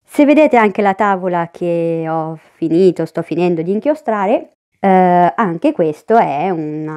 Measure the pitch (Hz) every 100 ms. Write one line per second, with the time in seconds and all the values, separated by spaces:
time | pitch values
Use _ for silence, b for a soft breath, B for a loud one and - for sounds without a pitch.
0 | _ - 277 294 294 240 214 185 202 190
1 | 208 190 185 175 170 - 175 170 165 165
2 | 160 160 160 156 _ _ 165 160 185 165
3 | 160 - 165 170 180 165 170 208 277 302
4 | - 214 196 294 - _ _ _ 196 185
5 | 185 175 170 - 202 165 311 302 160 151
6 | - 226 165 139 185 165 151 151 156